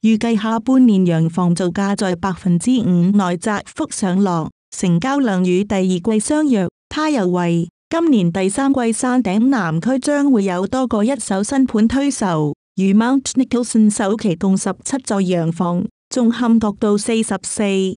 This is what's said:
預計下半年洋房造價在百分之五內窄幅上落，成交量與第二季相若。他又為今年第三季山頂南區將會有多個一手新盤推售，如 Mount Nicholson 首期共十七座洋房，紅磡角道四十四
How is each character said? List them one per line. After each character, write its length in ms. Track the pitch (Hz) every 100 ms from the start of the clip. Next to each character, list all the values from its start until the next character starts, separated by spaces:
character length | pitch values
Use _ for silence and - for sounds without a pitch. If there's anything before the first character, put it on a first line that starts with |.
預 160 | 220 220
計 180 | 233 226
下 220 | 220 226
半 260 | 220 262
年 220 | 254 196 180
洋 240 | 165 165
房 240 | 165 175
造 140 | 170 185
價 260 | 170 196
在 220 | 202 196 175
百 160 | 196
分 260 | 185 185 175
之 220 | 240 254
五 320 | 196 175 175
內 240 | 202 185 175
窄 260 | 220 202 -
幅 160 | - 156
上 320 | - 190 180
落， 300 | 202 170 156 _ _ -
成 220 | 190 170
交 220 | 262 277
量 240 | 254 185
與 180 | 180 180
第 140 | 208 196
二 80 |
季 340 | 185 180 175 220
相 260 | - 302
若。 240 | 302 226 175 _ _
他 200 | - 311
又 200 | 277 185
為 400 | 180 175 170 170 _ _
今 220 | 330 339
年 220 | 240 175
第 160 | 175 190
三 260 | 196 277
季 180 | 269 226
山 300 | 226 254 254
頂 160 | 214 196 247
南 320 | 262 170 160
區 160 | 190 262
將 280 | 277 285 285
會 140 | 240
有 240 | 196 180 190
多 220 | 262 254
個 160 | 226
一 100 | 214 277
手 200 | - 190
新 240 | 208 269
盤 220 | 262 220 226
推 240 | 254 277
售， 420 | - 202 160 151 - _
如 120 | - 190
Mount 360 | 202 233 269 262
Nicholson 540 | - 262 240 247 226 214
首 280 | 208 202 214
期 180 | 214
共 220 | 160 196 190
十 180 | 202 185
七 140 | - 269
座 240 | - 202
洋 300 | 190 180 165
房， 340 | 165 175 175 202 _ _
紅 220 | 262 240
磡 260 | 233 240 226
角 140 | 214 202
道 180 | 214 208
四 180 | 208 226
十 160 | 220 190
四 180 | - - 202 190 190